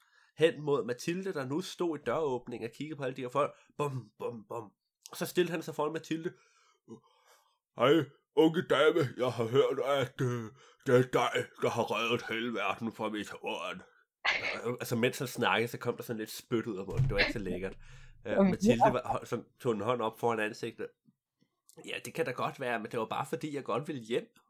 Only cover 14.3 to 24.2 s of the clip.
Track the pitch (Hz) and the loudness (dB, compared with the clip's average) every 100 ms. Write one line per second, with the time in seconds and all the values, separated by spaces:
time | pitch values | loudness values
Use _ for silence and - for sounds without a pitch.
14.3 | - - 107 117 123 120 120 127 - 135 | -2 -2 -6 -6 -6 -4 0 0 0 -6
15.3 | - 104 98 120 - 120 117 113 110 110 | 0 2 4 0 -4 -6 -6 -6 -6 -8
16.3 | - - 117 117 95 98 - 131 101 98 | -10 -2 -2 0 -6 -4 0 2 2 0
17.3 | 117 92 90 95 - - - - - - | 0 -4 -6 -6 -10 -18 -18 -20 -14 -2
18.3 | 107 196 - 202 117 214 214 - - - | 4 4 4 4 6 6 4 -2 -6 -4
19.3 | 117 - _ 127 107 104 123 110 - 117 | -6 -6 _ -2 0 0 0 0 0 0
20.3 | 113 107 113 117 - 101 _ _ _ _ | 2 -2 -4 -10 -8 -12 _ _ _ _
21.3 | _ _ _ _ - - - 131 127 127 | _ _ _ _ -18 -10 -10 -8 -4 -4
22.3 | 123 117 160 127 117 107 120 110 104 135 | -2 -4 -4 -4 -4 -4 -4 -4 -4 -4
23.3 | 160 151 139 127 110 151 143 110 127 | -6 -6 -8 -4 -4 -4 -8 -2 -4